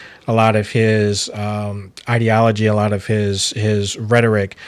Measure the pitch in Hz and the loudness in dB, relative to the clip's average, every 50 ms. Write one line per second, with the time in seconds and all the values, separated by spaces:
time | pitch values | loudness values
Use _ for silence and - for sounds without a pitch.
0 | - - - - - - 113 110 110 113 107 107 101 - - 113 110 110 110 107 | -16 -20 -20 -10 -4 -2 2 2 4 4 2 0 -2 -2 0 2 2 2 2 2
1 | 104 104 101 101 - - - 104 104 104 104 104 104 104 101 101 98 92 - - | 2 0 0 -2 -6 -6 -8 -8 -6 -6 -6 -6 -6 -8 -8 -10 -14 -16 -20 -12
2 | - - 117 117 117 110 110 110 113 113 107 107 110 107 107 107 104 104 104 95 | -4 -2 -2 0 2 2 4 4 4 2 2 2 2 2 2 2 0 0 -2 -2
3 | - - 110 107 104 101 98 95 - - - 110 107 107 107 101 101 101 - - | -2 -2 -2 0 0 -2 -2 -4 -4 -4 -4 -2 -2 0 0 0 -2 -4 -6 -8
4 | 113 104 120 120 117 113 107 104 98 98 - - - | -2 0 2 2 4 4 2 0 -2 -4 -8 -14 -20